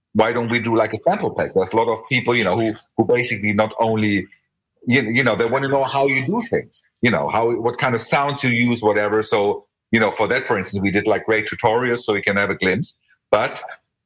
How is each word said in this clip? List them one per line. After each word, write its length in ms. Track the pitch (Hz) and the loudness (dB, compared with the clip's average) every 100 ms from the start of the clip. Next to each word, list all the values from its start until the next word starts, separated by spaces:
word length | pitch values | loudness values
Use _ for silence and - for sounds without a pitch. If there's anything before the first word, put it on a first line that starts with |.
| _ | _
why 200 | 104 110 | 0 2
don't 160 | 117 117 | 0 -2
we 100 | 120 | -2
do, 160 | 113 113 | 2 2
like, 180 | 110 | 2
a 40 | 110 - | 0 0
sample 280 | 208 180 - | 0 -2 -4
pack?" 180 | 76 | -2
There's 180 | 95 92 | 0 0
a 60 | 110 | 2
lot 100 | 113 | 0
of 120 | 110 - | -2 -2
people, 260 | 127 113 120 | -2 0 0
you 80 | |
know, 140 | 98 110 | 0 0
who, 160 | 113 110 _ - | 0 -4 _ -2
who 80 | 95 | 2
basically 480 | 120 117 107 107 | 2 0 -4 -2
not 220 | 104 110 - | 0 0 0
only, 460 | 113 110 107 101 92 _ _ _ _ _ - | 0 2 0 0 -4 _ _ _ _ _ 0
you, 160 | 131 | 0
you 200 | 110 120 | 2 0
know, 120 | 131 104 | 2 2
they 100 | 117 | 0
wanna 220 | 131 139 | 0 0
know 160 | 139 | 0
how 240 | 131 139 139 | 0 0 0
you 180 | 131 131 | 0 -2
do 160 | 220 | -4
things, 400 | 226 76 - - - _ | -2 -4 -4 -12 -18 _
you 80 | 120 | 0
know, 180 | 90 73 | 0 0
how, 260 | 104 117 113 | 0 0 0
what 220 | 117 120 | -2 -2
kind 160 | 135 | -2
of 80 | 117 | -2
sounds 420 | - 151 143 135 | 0 0 0 -2
you 60 | 127 | -2
use, 320 | 117 120 117 | 0 0 2
whatever. 400 | 107 104 104 107 | 2 2 2 0
So, 460 | 107 110 101 98 - _ _ | 2 2 2 -2 -8 _ _
you 80 | 113 | 2
know, 120 | 104 | 2
for 160 | - 104 | 0 0
that, 200 | 127 127 | 0 0
for 100 | 110 | -2
instance, 240 | 92 101 | -4 -4
we 100 | 98 | 0
did, 160 | 98 104 | 0 0
like, 180 | 98 - | 0 0
great 220 | 110 107 | 0 -2
tutorials 520 | - 117 117 123 117 | -2 0 2 0 -2
so 160 | - 101 | -2 -2
you 80 | |
can 120 | 104 98 | 0 0
have 140 | 101 | 0
a 60 | 98 | 0
glimpse. 400 | 92 95 - - _ _ _ | 0 0 -4 -12 _ _ _
But 320 | 107 123 - - - _ _ | 0 0 -6 -14 -16 _ _